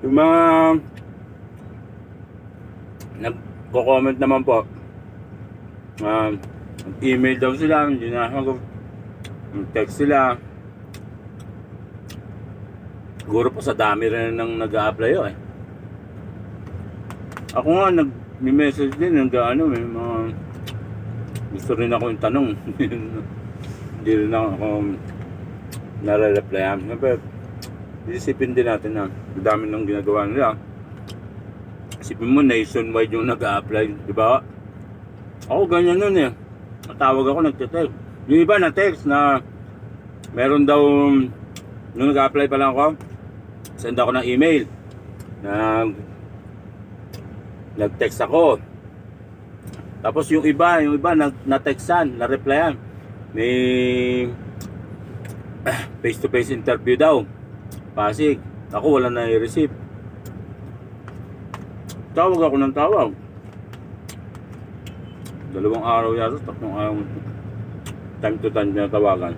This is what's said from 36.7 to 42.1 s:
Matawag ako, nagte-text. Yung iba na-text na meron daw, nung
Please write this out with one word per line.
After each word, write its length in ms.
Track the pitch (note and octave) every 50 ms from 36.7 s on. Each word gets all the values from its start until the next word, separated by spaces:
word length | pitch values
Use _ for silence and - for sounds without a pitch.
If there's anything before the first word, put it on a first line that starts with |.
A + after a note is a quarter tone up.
| - - - -
Matawag 380 | - - C#3 C3 C3 C3+ C3+ C3+
ako, 120 | C#3 D#3+ E3
nagte-text. 500 | D3+ C3 - C3 B2 C#3 E3 E3 C#3 - - - - - - - -
Yung 100 | C#3+ D#3+ E3+
iba 120 | D#3+ G#3
na-text 480 | G3+ F#3 E3 - - G3 G3+ E3 - -
na 400 | D3 C#3+ C#3+ D3 C#3+ C#3 C3 - - - - - - - - - - - - - - - - - -
meron 320 | - A#2+ B2 C3+ C#3+ D3 C#3+
daw, 160 | C#3 D3 D3 D3 C#3+ C#3+ C#3+ C#3+ C#3+ C#3 C3+ C3 B2 A2+ - - - - - - - - - - - -
nung 140 | A2+ B2+ C#3+